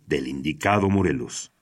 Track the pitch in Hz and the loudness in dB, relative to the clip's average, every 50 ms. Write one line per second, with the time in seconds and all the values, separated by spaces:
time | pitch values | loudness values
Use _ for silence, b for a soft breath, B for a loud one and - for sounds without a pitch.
0 | _ - 78 71 67 64 67 69 67 78 73 73 - 98 104 104 95 98 98 98 | _ -4 -2 -2 -2 -4 -6 -4 -4 -4 -4 -2 0 2 4 4 4 4 2 2
1 | 95 87 71 64 60 - - - - - _ _ | 2 2 0 -2 -4 -8 -10 -12 -14 -14 _ _